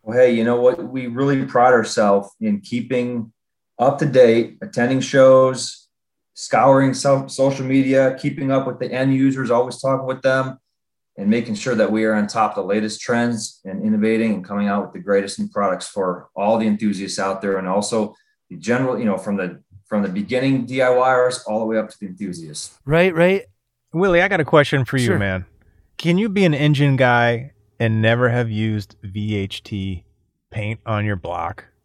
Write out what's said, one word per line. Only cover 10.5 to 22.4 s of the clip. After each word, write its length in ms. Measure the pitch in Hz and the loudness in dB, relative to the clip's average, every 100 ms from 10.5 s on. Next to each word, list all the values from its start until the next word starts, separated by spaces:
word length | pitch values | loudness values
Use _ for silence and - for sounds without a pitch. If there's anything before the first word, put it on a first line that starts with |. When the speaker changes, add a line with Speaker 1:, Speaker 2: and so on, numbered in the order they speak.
| 135 _ _ _ _ _ - | -10 _ _ _ _ _ -6
Speaker 1:
and 120 | 98 | 0
making 260 | 117 110 104 | 0 -2 -6
sure 200 | 131 110 | -4 0
that 160 | 101 | 0
we 120 | 110 | 2
are 120 | 110 107 | 0 0
on 120 | 104 | -2
top 300 | 113 107 104 | -2 -2 -2
of 60 | |
the 40 | 92 | -2
latest 320 | 104 107 104 | -2 -2 -8
trends 600 | - 120 120 113 107 _ | -4 -2 -2 -4 -8 _
and 220 | 95 98 107 | -12 -6 -2
innovating 480 | 107 107 113 113 | 0 2 0 0
and 100 | 95 | -4
coming 240 | 90 101 101 | -6 -4 -2
out 140 | 101 | -2
with 120 | 92 | -6
the 60 | 92 | -10
greatest 400 | 90 98 98 - | 0 0 0 -8
new 80 | 101 | -6
products 400 | 104 98 90 - | -2 -2 -2 -6
for 420 | - 92 87 - - | -6 -4 -6 -10 -4
all 220 | 101 113 | 0 2
the 100 | 110 | 0
enthusiasts 520 | 104 110 95 98 98 | 0 -2 -2 -6 -4
out 220 | 98 95 | -4 -4
there, 160 | 101 98 | -4 -4
and 100 | 92 | -2
also 480 | 98 101 113 104 _ _ _ _ | -2 -2 -2 -4 _ _ _ _
the 80 | 90 | -12
general, 400 | 104 123 131 113 | -4 -2 -2 -2
you 80 | 113 | -2
know, 120 | 92 | -2
from 200 | 104 98 | -4 -4
the, 240 | 90 80 _ - _ | -6 -10 _ -20 _
from 160 | 107 | -4
the 80 | 98 | -2
beginning 560 | 90 101 123 135 131 120 | -4 -4 -2 0 0 -2
D 160 | 131 | 0
I 80 | 127 | 2
Y 240 | 123 127 | 2 2
ers 300 | 127 127 - 104 | 2 0 -2 -6
all 140 | 110 | -4
the 60 | 110 | -2
way 120 | 110 | -2
up 100 | 107 | -4
to 100 | - | -12
the 80 | 101 | -16
enthusiasts. 680 | 92 98 87 | -10 -10 -10